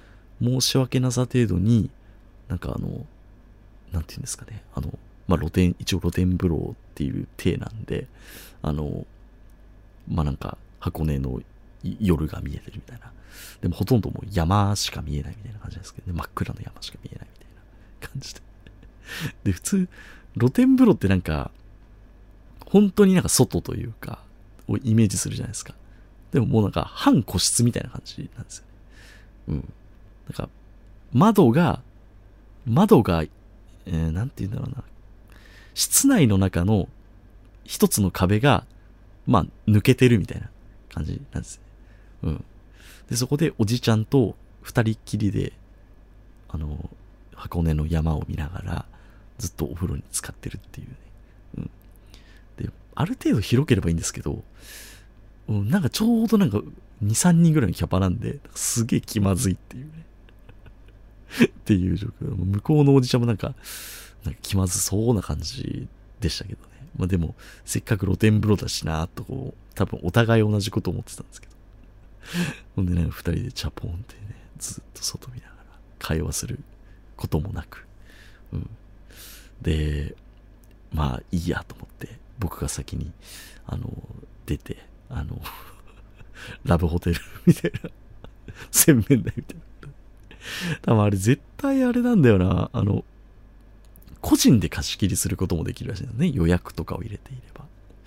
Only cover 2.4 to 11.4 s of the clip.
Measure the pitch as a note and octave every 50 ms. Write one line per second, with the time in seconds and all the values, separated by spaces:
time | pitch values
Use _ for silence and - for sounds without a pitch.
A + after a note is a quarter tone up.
2.4 | - - - E2+ - C2+ - - - - G1+ - - - - - - - - -
3.4 | - - - - - - - - - - F2 E2 D#2 - - - - - - -
4.4 | - - A2 G#2 - - - - - - - - - - - - - - F#2 D2+
5.4 | D2+ D#2+ - F2+ F2+ F2 E2+ - - - G2+ F2 - F2 - - F2+ F2+ F2+ E2+
6.4 | - F2+ E2 - G1+ - - - - - - - D2+ C2+ - - - - - -
7.4 | - F#3+ E3 C#3 A#2+ - - A2 A#2+ - - - - - - - - - - -
8.4 | - - - - - - D2 D2+ D2+ D2 - - - - - - - - - -
9.4 | - - - - - - - - - - - - - - - F2 D#2 D2 C2+ -
10.4 | - - - - - - - - - F2 - - D#2+ D#2 D2 C#2 C2+ B1 B1 -